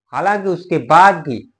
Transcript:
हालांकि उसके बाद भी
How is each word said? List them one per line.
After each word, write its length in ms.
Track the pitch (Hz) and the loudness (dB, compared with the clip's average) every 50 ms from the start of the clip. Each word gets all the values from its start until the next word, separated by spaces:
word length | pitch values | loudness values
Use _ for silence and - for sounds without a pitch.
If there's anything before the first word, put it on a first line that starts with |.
| _ _ - | _ _ -8
हालांकि 360 | 131 165 190 208 208 190 196 | -6 -4 -4 -4 -4 -4 -6
उसके 280 | 180 165 175 - 170 156 123 | -6 -6 -6 -6 -6 -4 0
बाद 300 | 117 160 165 185 196 190 170 | 2 4 6 6 4 2 0
भी 240 | 151 147 123 104 - _ _ | -6 -10 -10 -12 -12 _ _